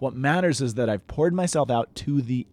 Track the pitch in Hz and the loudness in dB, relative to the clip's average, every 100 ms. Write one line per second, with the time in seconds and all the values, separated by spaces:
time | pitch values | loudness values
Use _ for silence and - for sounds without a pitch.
0 | 131 123 139 175 180 131 131 110 113 101 | -6 -2 0 2 2 2 -2 0 0 -2
1 | - - 165 185 180 156 127 117 - - | -4 0 0 2 0 0 2 0 -2 -6
2 | - 143 120 127 - | -2 0 0 -4 -4